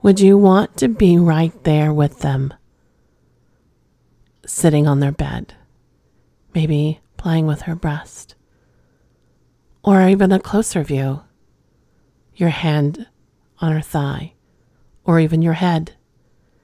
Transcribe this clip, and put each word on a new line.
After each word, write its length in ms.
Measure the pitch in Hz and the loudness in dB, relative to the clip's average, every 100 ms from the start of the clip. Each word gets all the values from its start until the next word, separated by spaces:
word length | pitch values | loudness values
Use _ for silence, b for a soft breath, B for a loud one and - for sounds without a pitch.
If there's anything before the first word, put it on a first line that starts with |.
Would 200 | 202 190 | 2 4
you 160 | 196 202 | 6 6
want 400 | 202 190 226 - | 6 4 0 -4
to 100 | 254 | -4
be 300 | 220 190 175 | 2 4 4
right 480 | 170 160 165 - 170 | 4 2 -2 -4 -2
there 280 | 151 151 | 0 0
with 260 | 151 147 - | 0 -2 -2
them, 340 | 139 135 135 - _ _ _ _ _ _ _ _ _ _ _ _ _ _ _ _ _ _ - | -6 -4 -6 -10 _ _ _ _ _ _ _ _ _ _ _ _ _ _ _ _ _ _ -14
sitting 420 | - 170 151 147 | 0 2 2 0
on 140 | 139 | 0
their 100 | 139 | -2
bed, 420 | 147 143 117 - - _ _ _ _ _ _ _ _ _ | -4 -8 -8 -12 -20 _ _ _ _ _ _ _ _ _
maybe 480 | 170 156 147 151 156 _ - | -6 -2 -2 -2 -6 _ -12
playing 280 | 175 160 156 | -4 -2 0
with 180 | 151 | -4
her 120 | - 165 | -8 -8
breast, 600 | 160 147 - - - _ _ _ _ _ _ _ _ _ _ _ _ _ _ _ | -6 -8 -12 -20 -20 _ _ _ _ _ _ _ _ _ _ _ _ _ _ _
or 240 | - 196 185 | 2 4 4
even 240 | 190 190 | 2 2
a 80 | 190 | 0
closer 420 | - 202 226 180 | -2 -4 -4 -6
view, 420 | 143 139 135 135 _ _ _ _ _ _ _ _ _ _ _ _ | -6 -4 -4 -8 _ _ _ _ _ _ _ _ _ _ _ _
your 160 | 170 | -2
hand 560 | 143 160 151 143 175 - _ _ _ _ _ | -2 -2 -2 -2 -6 -18 _ _ _ _ _
on 140 | 165 | -4
her 80 | 156 | -4
thigh, 500 | 151 156 139 139 156 _ _ _ _ _ _ _ | -4 -6 -6 -8 -12 _ _ _ _ _ _ _
or 160 | - 165 | 0 2
even 220 | 160 165 | 2 0
your 120 | 165 | -2
head 380 | 165 180 165 160 _ _ _ _ _ _ _ | -2 -2 -2 -6 _ _ _ _ _ _ _